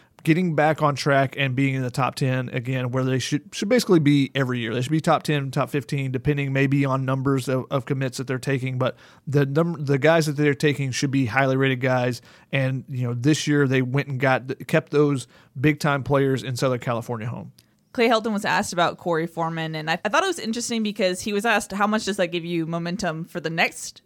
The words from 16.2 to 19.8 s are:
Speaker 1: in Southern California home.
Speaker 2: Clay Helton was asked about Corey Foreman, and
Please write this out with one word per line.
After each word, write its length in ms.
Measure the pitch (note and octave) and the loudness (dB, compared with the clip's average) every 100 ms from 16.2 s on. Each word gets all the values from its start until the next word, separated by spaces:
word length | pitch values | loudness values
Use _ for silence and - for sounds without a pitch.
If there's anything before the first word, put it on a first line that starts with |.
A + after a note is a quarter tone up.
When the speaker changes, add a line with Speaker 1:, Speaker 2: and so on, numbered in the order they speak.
| C#3 C3 | 2 0
Speaker 1:
in 140 | C3 B2 | -2 -2
Southern 240 | C#3 B2 | -2 0
California 480 | C3+ A#2 A2+ A#2 A2 | -2 -4 -4 -6 -6
home. 240 | A2+ - - _ _ _ | -8 -12 -20 _ _ _
Speaker 2:
Clay 160 | - A#3+ | 0 2
Helton 240 | A3+ A3+ | 2 0
was 100 | G3+ | -2
asked 300 | G3+ E3 G#3 | 0 0 0
about 240 | F3 E3 - | 0 0 0
Corey 300 | F3+ D#3+ E3 | -4 -2 -2
Foreman, 480 | - E3 E3 D#3+ | -4 -4 -4 -6
and 140 | D#3+ | -6